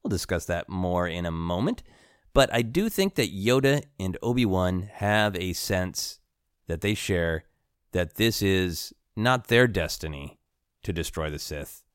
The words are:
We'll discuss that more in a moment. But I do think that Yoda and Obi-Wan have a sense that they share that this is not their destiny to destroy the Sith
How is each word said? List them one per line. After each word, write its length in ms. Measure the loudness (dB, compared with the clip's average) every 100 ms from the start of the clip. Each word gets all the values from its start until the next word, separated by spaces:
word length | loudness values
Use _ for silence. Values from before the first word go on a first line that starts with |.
We'll 80 | -2
discuss 360 | -2 0 -4 -2
that 220 | -4 -4
more 400 | -2 0 0 0
in 160 | -2
a 60 | -4
moment. 520 | -2 -2 0 0 -4 -10 -20 -20 _ _
But 180 | 2 4
I 100 | 2
do 260 | 0 0 -2
think 260 | 0 0
that 180 | 0 -2
Yoda 520 | 0 2 4 4 2 -2 _
and 160 | -6 -2
Obi-Wan 720 | 0 2 4 4 2 0 -4
have 420 | -4 2 2 2 0
a 160 | -4
sense 680 | -4 -2 0 -2 -6 -8 -12 _ _ _ _ -8
that 140 | -2
they 140 | 0
share 500 | -2 0 0 2 -2 -6 _ _ _ _
that 240 | -2 -2 2
this 260 | 0 2
is 500 | 2 2 2 -2 -10 -16 _
not 320 | -4 0 0 4
their 220 | 4 6
destiny 720 | 2 -4 -4 -8 -8 -12 -16 _ _ _ _
to 100 | -6
destroy 380 | -4 -4 -4 -4
the 80 | -6
Sith 460 | -8 -10 -10 -16 _